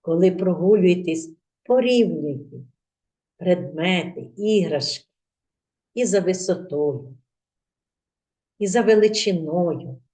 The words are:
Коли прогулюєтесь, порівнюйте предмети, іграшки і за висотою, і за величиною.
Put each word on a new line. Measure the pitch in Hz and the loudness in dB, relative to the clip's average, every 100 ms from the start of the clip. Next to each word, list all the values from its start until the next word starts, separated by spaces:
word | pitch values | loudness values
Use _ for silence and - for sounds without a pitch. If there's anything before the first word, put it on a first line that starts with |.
Коли | - 165 185 | -2 2 2
прогулюєтесь, | 180 185 160 185 214 180 180 170 160 - - _ _ | 2 -2 0 2 4 4 2 -2 -6 -8 -20 _ _
порівнюйте | - 247 247 247 208 151 147 131 - 123 - _ _ _ _ _ _ _ | 0 2 4 2 2 0 -6 -8 -12 -20 -20 _ _ _ _ _ _ _
предмети, | 180 180 147 156 175 180 170 - - - | 0 0 -2 -4 -2 0 -2 -12 -16 -6
іграшки | 208 214 165 147 127 - _ _ _ _ _ _ _ _ _ | 0 0 0 -2 -4 -8 _ _ _ _ _ _ _ _ _
і | - 233 | -4 0
за | 196 | 0
висотою, | 175 180 - 180 - 147 147 123 - - _ _ _ _ _ _ _ _ _ _ _ _ _ _ | 0 -2 -2 -4 -4 -4 -2 -4 -12 -20 _ _ _ _ _ _ _ _ _ _ _ _ _ _
і | 202 | -2
за | 233 | 2
величиною. | 214 214 214 214 208 175 156 170 175 143 120 - _ | 4 6 4 2 -2 -2 -2 -2 -2 -4 -10 -16 _